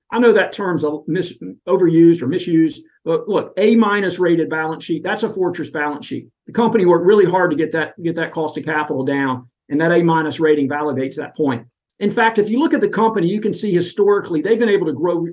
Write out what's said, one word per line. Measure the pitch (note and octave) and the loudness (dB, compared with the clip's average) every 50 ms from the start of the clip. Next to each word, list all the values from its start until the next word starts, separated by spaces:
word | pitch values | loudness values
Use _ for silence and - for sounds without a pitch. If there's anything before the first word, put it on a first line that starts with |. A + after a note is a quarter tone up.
| _ _ | _ _
I | - A3+ | -2 2
know | B3 A#3 G#3 | 4 4 4
that | G3 F3+ - - | 4 2 0 -4
term's | - G3+ F#3 F3 D3 D3+ | -6 -4 -4 -2 -2 -2
a | D3 D3+ D3+ - | -4 -4 -6 -6
mis-, | - D#3+ F#3 E3+ - - - - F#2 - - _ F3 | -6 -4 -4 -4 -6 -8 -14 -16 -16 -16 -12 _ 0
overused | F#3+ F3+ F3+ E3 E3 E3 E3+ E3+ E3+ E3+ E3 | 0 2 4 4 6 6 6 6 6 4 0
or | |
misused, | B2 E3+ F3+ - F3+ E3+ D#3+ D#3+ D#3 C#3 - - _ _ _ - | -4 -4 -4 -2 0 2 2 2 2 0 -6 -16 _ _ _ -4
but | D#3+ E3 D#3+ - G#3 | -4 -2 -2 -2 -2
look, | G3+ D#3 - - - | -2 -2 -2 -4 -2
A | F#3 G#3 A3 A#3 | 2 4 4 6
minus | A#3 A3 G3+ G3+ G3+ G3 F3+ E3+ - | 4 4 2 2 0 -2 -2 -2 0
rated | F3+ E3+ E3+ E3 D#3 C#3 | 0 2 2 2 0 -2
balance | D3+ D#3 D#3 D#3+ D#3+ D3+ - | -4 -4 -4 -4 -6 -8 -8
sheet, | - E3+ D#3+ E3 | -6 -6 -6 -4
that's | F#3 G#3 G#3 A3+ | -6 -4 -4 -4
a | G3+ | -4
fortress | - G3 F#3 E3+ F3 - D3+ B2 | -4 -2 -4 -4 -4 -6 -8 -8
balance | - D#3 D3 D3 D3 - - | -6 -6 -4 -4 -6 -8 -10
sheet. | - C3+ A#2+ - - _ _ _ | -10 -12 -12 -12 -14 _ _ _
The | - - | -8 -2
company | G#3+ A#3 A3 - A3 F#3 | 0 0 2 2 2 4
worked | F3 F3 - F3 | 4 4 4 4
really | F3+ G#3+ G#3 F#3+ | 4 6 6 6
hard | E3+ F3+ F#3 F3+ E3 D#3 | 4 4 2 0 0 0
to | |
get | C#3+ D#3+ D3+ | 0 -2 -2
that, | - E3 D3+ - - - F3 | -2 -4 -4 -6 -8 -8 -6
get | E3+ D#3+ | -6 -4
that | E3+ D#3+ D#3 - | -4 -4 -6 -6
cost | E3+ D#3 D3 - D#3 | -6 -6 -6 -6 -8
of | C3+ | -8
capital | D#3 D#3+ D#3 D3+ - D3+ C3 C3 | -6 -4 -4 -4 -4 -4 -4 -4
down, | C3+ C#3 C#3 C#3 C3+ B2+ B2+ B2+ _ _ _ _ - | -2 -2 -2 -2 -2 -4 -6 -8 _ _ _ _ -6
and | C#3+ D3 | -2 0
that | E3 E3 F3 | 0 2 2
A | E3+ E3+ | 2 2
minus | E3+ E3 D#3+ D#3 D3+ - - | 2 2 0 0 -2 -2 0
rating | D#3+ D#3 D3+ D3 C#3 C3 | 2 2 2 2 0 -2
validates | C#3+ D3 D3+ D3+ C3+ B2 C3+ C3 - | -2 -4 -4 -4 -4 -4 -6 -6 -8
that | D3+ C#3+ - - | -10 -12 -10 -6
point. | - D#3 C#3 B2 A2+ - - _ _ _ _ _ - | -4 -2 -2 -2 -4 -6 -12 _ _ _ _ _ -6
In | G3+ G3+ | -4 -2
fact, | G#3 A#3 A3+ A3+ A3 G#3+ | 0 2 2 2 2 2
if | G#3 G#3 | 0 0
you | A3 B3 | 0 0
look | D#4 - D#4 | 0 0 0
at | C4+ | 0
the | G3+ F#3+ | 0 0
company, | - G3 A3+ A3+ A3 G#3 E3+ E3+ | 0 0 0 0 2 0 0 0
you | G3+ G#3+ G#3 | 0 -2 -2
can | G#3 F3+ | -4 -4
see | - - G#3 F3 | -4 -2 0 0
historically | F3 - - - - G3+ G3+ G3+ G3+ - - E3+ D#3 | 0 0 -2 -2 0 2 2 2 2 0 -2 -4 -2
they've | D3+ G3 A3+ A3 | 0 0 0 2
been | A#3 A3 | 2 2
able | G3+ F#3+ E3+ | 2 2 0
to | D#3+ C#3 | -2 -4
grow | B2 D#3 F3 F3 E3+ E3+ E3 | -2 -2 -2 -2 -2 -4 -6